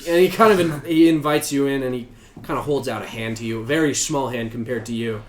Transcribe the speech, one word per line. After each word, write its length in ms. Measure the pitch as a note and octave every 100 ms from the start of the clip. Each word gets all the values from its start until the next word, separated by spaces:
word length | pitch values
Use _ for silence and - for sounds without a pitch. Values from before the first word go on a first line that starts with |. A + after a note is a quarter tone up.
| -
and 140 | E3+
he 80 | F#3
kind 240 | F#3 A3
of 80 | G3
in-, 280 | E3+ D3 C#3+
he 200 | D#3+ E3
invites 440 | D#3+ C#3+ D3+ -
you 140 | C#3+ C#3
in 160 | C#3
and 120 | C3
he 140 | B2+ A#2+ - - -
kinda 180 | A#2 C3+
holds 260 | A#2+ C#3 B2
out 140 | A2
a 40 | F#2+
hand 300 | - A2 A2+
to 60 |
you, 160 | A2+ A2+
a 40 |
very 300 | A2+ D3+ D#3
small 340 | B2 - D3+ B2+
hand 240 | B2 A#2+
compared 340 | A#2+ A2+ B2 A2
to 60 |
you. 300 | A#2 A2+ G#2+